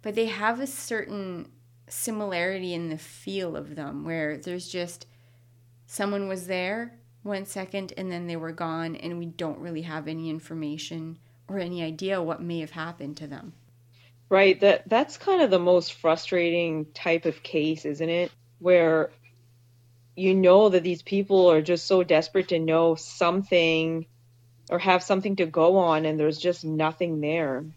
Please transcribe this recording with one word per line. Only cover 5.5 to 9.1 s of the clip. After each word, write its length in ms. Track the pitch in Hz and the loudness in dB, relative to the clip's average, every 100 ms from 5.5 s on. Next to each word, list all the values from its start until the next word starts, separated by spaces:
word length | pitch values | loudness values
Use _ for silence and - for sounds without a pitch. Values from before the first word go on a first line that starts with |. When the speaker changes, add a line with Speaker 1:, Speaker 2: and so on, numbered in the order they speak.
| _ _ _ _ | _ _ _ _
Speaker 1:
someone 400 | - 202 202 196 | -6 -4 -4 -4
was 220 | 190 180 | -8 -6
there 500 | 185 180 220 240 - _ _ | -4 -4 -6 -8 -14 _ _
one 220 | 208 196 | -8 -8
second 480 | 196 196 190 196 190 - | -8 -10 -8 -8 -8 -10
and 140 | 185 | -8
then 160 | 175 175 | -8 -6
they 100 | 165 | -8
were 140 | 160 | -8
gone, 460 | 165 165 160 165 160 | -8 -6 -4 -6 -8
and 220 | 165 | -8